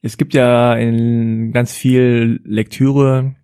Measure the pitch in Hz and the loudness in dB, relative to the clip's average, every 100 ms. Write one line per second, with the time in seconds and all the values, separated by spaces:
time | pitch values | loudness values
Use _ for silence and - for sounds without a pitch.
0 | - - 147 143 123 120 120 117 117 117 | -10 -4 0 2 2 2 2 0 0 0
1 | 117 117 113 113 113 120 120 - 131 127 | 0 0 -2 -4 -2 -2 -4 -2 0 2
2 | 123 120 117 113 - 104 107 - 135 139 | 2 2 0 -2 -4 -4 -4 -2 0 2
3 | 139 131 131 135 | 2 0 -2 -8